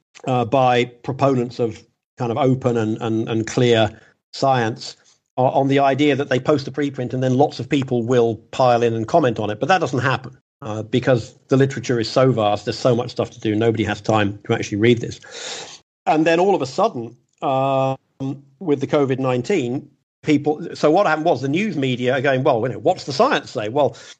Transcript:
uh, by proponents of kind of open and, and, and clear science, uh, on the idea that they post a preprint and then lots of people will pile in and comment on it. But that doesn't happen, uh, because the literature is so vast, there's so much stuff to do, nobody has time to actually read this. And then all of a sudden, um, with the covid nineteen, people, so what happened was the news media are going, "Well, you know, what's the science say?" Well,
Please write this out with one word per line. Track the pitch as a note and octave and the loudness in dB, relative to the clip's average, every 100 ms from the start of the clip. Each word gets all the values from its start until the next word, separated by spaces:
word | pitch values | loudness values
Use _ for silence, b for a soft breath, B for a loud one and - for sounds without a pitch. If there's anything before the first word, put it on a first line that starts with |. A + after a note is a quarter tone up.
| _ - C3+ | _ -10 -2
uh, | B2 | -2
by | A#2 C3+ B2+ B2 B2 | 0 2 4 2 0
proponents | - - C3 C#3 B2+ A#2+ - | -4 -10 -2 0 0 -2 -4
of | A#2 G#2 - _ _ - | -4 -6 -18 _ _ -8
kind | A#2+ | -6
of | B2 | 0
open | C3+ B2+ B2+ A#2 | 0 2 0 0
and, | G#2+ A2 | 0 -2
and, | A2+ A2 A2+ | -2 -2 -2
and | A2+ A2 | -4 -2
clear | - B2 A2+ G#2+ B B B _ | 0 4 4 2 B B B _
science, | - C3+ B2+ A2+ C3 - - b b _ - | -2 0 2 0 -4 -12 -18 b b _ -2
uh, | |
on | C3 C3+ C3+ | 0 2 2
the | C#3 | 2
idea | C#3 C3+ D3 C3+ | 2 4 2 2
that | C#3+ | 0
they | B2+ | -2
post | C#3+ C#3+ C3+ | 2 0 -2
a | |
preprint | C#3+ C#3+ C3+ B2 | -4 -4 -4 -6
and | C3 | -2
then | C3 B2+ | 0 2
lots | D3+ - | 2 0
of | A2+ | -2
people | C#3+ C3 B2 | -2 0 -2
will | A2+ B2+ A#2 A2 - | 2 2 2 -2 -6
pile | - B2+ A#2+ | 0 2 4
in | A#2+ | 2
and | A2 A2+ | -2 0
comment | E3+ C3 A2 | 2 2 0
on | G#2 | -4
it. | G#2 | -4
But | C#3+ | 0
that | F#3 | 0
doesn't | C#3 C3+ | 0 -2
happen, | C3 A#2+ - - _ _ | 0 -2 -6 -20 _ _
uh, | A#2+ G#2+ | -10 -10
because | G#2+ B2+ C3+ A#2+ A2 - - | -4 -2 2 0 -2 -16 0
the | C3+ | 2
literature | C3+ - - A#2+ | 2 0 -4 -2
is | G#2+ | 0
so | C#3 C3 | 2 2
vast, | A2 G#2 G#2 - | 2 0 0 -4
there's | G#2+ | -2
so | C3 A#2 | 0 0
much | A#2+ | -2
stuff | - G#2 | -6 -6
to | - | -6
do, | A2+ | -2
nobody | G#2 A#2 A2 | 0 0 0
has | G2+ G#2 | -2 -4
time | - A2 G2+ G2+ - | 0 2 0 -4 -4
to | |
actually | A2+ - G2+ | -4 -4 0
read | A#2 A#2 | 2 2
this. | - - - - - - - - _ _ - | -2 -12 -16 -16 -14 -14 -16 -20 _ _ -2
And | D#3 D#3+ | 0 2
then | E3 | 2
all | G3 E3+ | 2 0
of | |
a | - | -2
sudden, | - G#3+ C#3 A2+ - _ _ | -2 -2 -2 -12 -16 _ _
um, | D#3 C3 C3+ C3+ C3+ C3+ _ - C3+ C3+ - - | -2 0 0 0 0 -4 _ -10 -10 -10 -14 -8
with | F#3 C#3 | -2 0
the | C3 | 0
covid | D3+ C3 C3 | 0 2 0
nineteen, | C3 B2+ A#2+ G3 A#2+ C#3 - _ _ _ | 0 -2 0 -2 -2 -6 -10 _ _ _
people, | D#3 C#3+ D3 D3+ E3+ | 0 0 0 -4 -6
so | - D3+ | 0 2
what | F3 F#3 | 4 2
happened | D#3 E3 | 2 0
was | C#3 | 0
the | C3+ | 0
news | E3 G#3+ D#3 | -2 -2 -2
media | C3+ B2 B2 | -2 0 0
are | C3+ | 0
going, | C#3 C3 | 0 2
"Well, | D3 A#2 | 2 2
you | B2+ | 0
know, | G2+ | -2
what's | C3+ F3+ | -2 -2
the | - | -2
science | C3+ C4 D#3 C3 | 0 2 0 -4
say?" | B2 G#2+ | -8 -4
Well, | C#3 C3+ B B | 0 0 B B